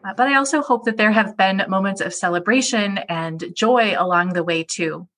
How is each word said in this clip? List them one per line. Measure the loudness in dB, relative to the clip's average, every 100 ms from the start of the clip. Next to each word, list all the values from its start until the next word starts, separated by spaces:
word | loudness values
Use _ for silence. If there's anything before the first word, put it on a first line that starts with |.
Uh, | -10 0
but | 2
I | 2
also | 2 -2
hope | 0 0
that | 0 2
there | 4
have | 4 0 2
been | 2 2 0
moments | 0 0 -2
of | -6
celebration | -4 -2 -2 2 0 2 -2 -2 -4 -6
and | -6 -6 -8 -10
joy | -2 2 4 2 0
along | 2 2 2
the | -2
way, | -2 -2
too. | -4 -4 -4 -6 -14